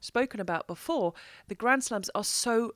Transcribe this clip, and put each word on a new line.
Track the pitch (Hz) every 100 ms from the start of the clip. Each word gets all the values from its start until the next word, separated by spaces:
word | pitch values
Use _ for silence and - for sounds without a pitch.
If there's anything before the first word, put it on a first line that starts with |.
spoken | - 233 262 214
about | 180 165 -
before, | 170 - 320 175 - - - -
the | 190
Grand | 240 269
Slams | - 214 - -
are |
so | 202 - 240 226 233